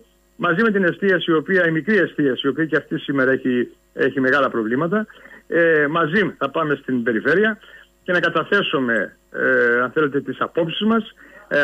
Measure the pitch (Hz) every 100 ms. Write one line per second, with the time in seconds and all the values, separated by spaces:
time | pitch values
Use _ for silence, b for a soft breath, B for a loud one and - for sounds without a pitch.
0 | _ _ _ - 175 170 233 196 170 -
1 | 196 175 165 156 143 185 170 160 160 208
2 | 156 - 143 117 139 131 160 151 - 156
3 | - 139 131 131 131 123 - - _ -
4 | 131 135 131 139 127 117 110 127 165 208
5 | 220 B B B - 165 165 151 147 170
6 | 147 202 156 - 123 160 151 139 - 127
7 | 117 107 135 175 214 208 B B B _
8 | - 175 170 160 147 202 - 147 123 110
9 | - - _ 127 127 127 120 120 127 160
10 | 147 139 131 127 113 165 165 - 214 226
11 | 214 B B B - 147